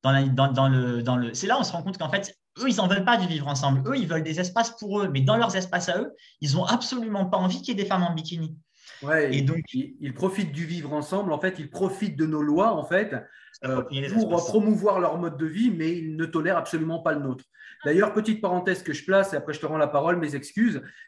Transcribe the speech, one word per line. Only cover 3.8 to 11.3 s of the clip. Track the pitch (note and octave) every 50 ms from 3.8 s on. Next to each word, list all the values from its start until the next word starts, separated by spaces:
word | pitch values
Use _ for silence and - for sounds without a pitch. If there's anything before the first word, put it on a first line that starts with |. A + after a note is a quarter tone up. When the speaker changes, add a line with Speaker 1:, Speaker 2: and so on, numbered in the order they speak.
| C3+
Speaker 1:
Eux, | G#3+ C4+
ils | C4+ G3+ D#3
veulent | E3+ D#3+ D#3
des | D#3+ D#3 E3
espaces | F3+ F3+ - A#3 A3+ A3+ - -
pour | G#3+ G3+ G3 G#3
eux, | G3 E3+
mais | C#3 C#3
dans | C3+ G3 G#3+
leurs | A#3 A#3+ G3+ F#3
espaces | F#3+ F#3 - - F3 - -
à | E3+ G3
eux, | B3 D4+ - _ - - _ _
ils | D3+ C#3+ C3+
ont | F3 F3+
absolument | - A3+ A#3 - - C4 B3 A3+ A3 G#3 G3+ F#3+
pas | F3+ -
envie | F#3+ F3+ F#3 - B3+
qu'il | - - A#3+
y | G3
ait |
des | G3 F#3+
femmes | G3 F#3
en | F3 E3+ E3
bikini. | D#3 D#3+ - F3 E3 D#3+ D#3+ - - _ _ _ _ _ - - -
Speaker 2:
Ouais, | C#3 C#3+ D#3 D#3+ D3 C3+ C3
Speaker 1:
Et | C#3
donc, | C#3 C3+ E3 E3 D#3 -
Speaker 2:
ils, | - B2+ C#3+ - - -
ils | D3+ C3+
profitent | B2 - F#3 F#3+ F#3+ G3+ F#3+ D#3
du | C#3 D3+ E3+
vivre | D#3 F3 F3 D3 C#3+
ensemble, | D3+ D3 C#3+ - F#3+ G3 G#3 F3